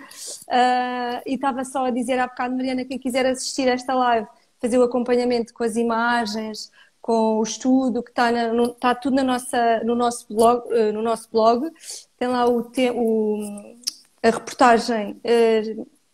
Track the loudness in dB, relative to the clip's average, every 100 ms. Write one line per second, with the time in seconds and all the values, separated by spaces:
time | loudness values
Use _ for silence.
0 | -12 -18 -16 -16 -4 0 2 2 -2 -4
1 | -6 -8 -6 -4 -4 -4 -6 -4 -2 -2
2 | -2 -2 -2 -4 -6 -4 -4 -4 -6 -8
3 | -4 0 0 -2 -4 -2 0 0 0 0
4 | 2 2 -2 -12 _ _ 0 2 2 2
5 | 0 0 2 0 -4 -4 -4 0 0 0
6 | 0 0 -2 -6 -8 -10 -14 _ _ _
7 | -2 0 2 2 -2 -2 2 2 2 -2
8 | -4 -2 0 0 0 0 0 0 -2 0
9 | 0 0 2 -2 -2 0 2 0 0 0
10 | 0 -2 -6 2 4 4 0 0 0 0
11 | -2 -4 -2 2 4 4 0 -10 -18 -18
12 | -16 -6 -2 0 2 0 -2 0 0 2
13 | 0 0 0 -2 -6 -12 -18 -14 -10 -10
14 | _ _ 0 0 -2 4 6 6 2 -4
15 | -4 -8 0 4 4 2 -2 -8 -12 _
16 | _